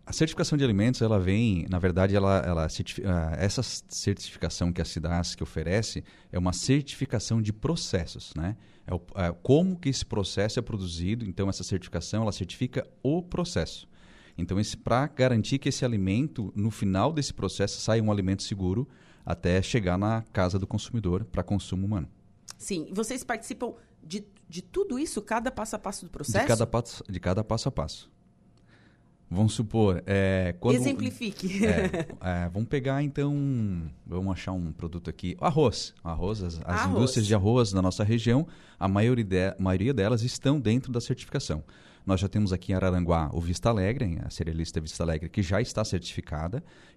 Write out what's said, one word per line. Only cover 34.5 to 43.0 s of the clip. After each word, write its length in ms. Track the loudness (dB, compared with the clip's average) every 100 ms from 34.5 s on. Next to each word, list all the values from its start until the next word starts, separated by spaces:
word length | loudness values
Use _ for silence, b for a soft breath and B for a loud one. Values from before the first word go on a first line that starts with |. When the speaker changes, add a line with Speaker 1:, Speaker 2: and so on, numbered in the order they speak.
Speaker 1:
um 180 | -4 -4
produto 360 | -6 -8 -8 -10
aqui. 300 | -6 -6 0
Arroz. 540 | 0 4 2 2 -8 -10
Arroz, 380 | -8 -4 -4 -2
as, 140 | -4 -6
as 100 | -2
Speaker 2:
Arroz. 320 | 0 2 4
Speaker 1:
indústrias 300 | 4 4 4
de 80 | 4
arroz 360 | 6 4 4
da 100 | 4
nossa 200 | 2 2
região, 440 | 2 2 4 4 2 B B B
a 80 | 2
maioria 360 | 4 4 4
de-, 320 | 2 2 2 2
maioria 340 | 2 4 2
delas 300 | 2 2 2
estão 360 | 0 0 2 4
dentro 320 | 4 2 0
da 80 | -4
certificação. 640 | -2 -6 -4 -6 -2 -4 -6 b b b 0
Nós 140 | 2
já 80 | 2
temos 240 | 2 2
aqui 200 | 0 0
em 40 | 2
Araranguá 540 | 2 2